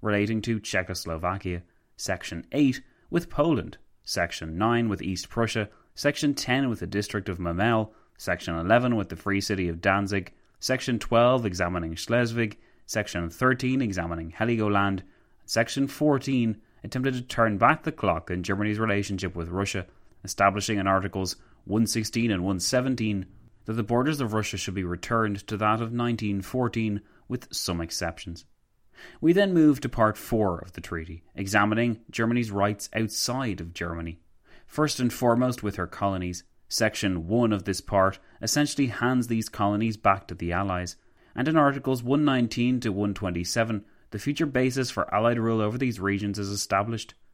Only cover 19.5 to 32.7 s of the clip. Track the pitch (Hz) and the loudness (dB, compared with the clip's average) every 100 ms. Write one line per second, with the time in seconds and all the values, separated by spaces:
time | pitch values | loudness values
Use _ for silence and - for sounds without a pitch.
19.5 | 92 101 98 87 - - _ 95 - 98 | -4 -2 -4 -8 -16 -20 _ -8 2 2
20.5 | 101 98 104 95 95 95 95 92 - - | 2 0 0 2 2 0 -4 -4 -6 -16
21.5 | - - 107 110 113 107 117 117 92 92 | -16 -2 2 2 0 -2 -2 0 0 0
22.5 | 92 - 127 131 123 107 98 90 - - | -2 0 0 0 0 0 -2 -6 -14 -20
23.5 | - - 113 107 120 143 143 117 107 104 | -14 -6 -4 0 2 2 0 -2 -2 -2
24.5 | 92 - 95 90 87 - 117 107 98 - | -6 -6 -4 -4 -4 -2 0 0 -2 -6
25.5 | 107 107 110 117 120 120 113 104 98 - | 0 2 2 -2 -2 -2 0 -2 -2 -2
26.5 | 127 120 117 110 101 - _ - 123 - | -2 0 0 -2 -2 -6 _ -10 -10 -8
27.5 | - - 85 82 - 82 - 87 85 - | -8 -4 -4 -4 -4 -6 -6 -12 -14 -16
28.5 | _ _ _ _ - - - 156 185 196 | _ _ _ _ -20 -20 0 4 6 6
29.5 | 175 151 135 120 - 107 - - 113 101 | 6 6 6 0 2 2 2 0 2 2
30.5 | 85 - - - 85 82 85 - - 98 | 0 -6 -14 -8 -8 -8 -12 -12 -8 2
31.5 | 104 104 110 120 110 - - 113 120 110 | 4 4 4 0 -2 -6 -2 0 0 0
32.5 | 98 101 | 0 0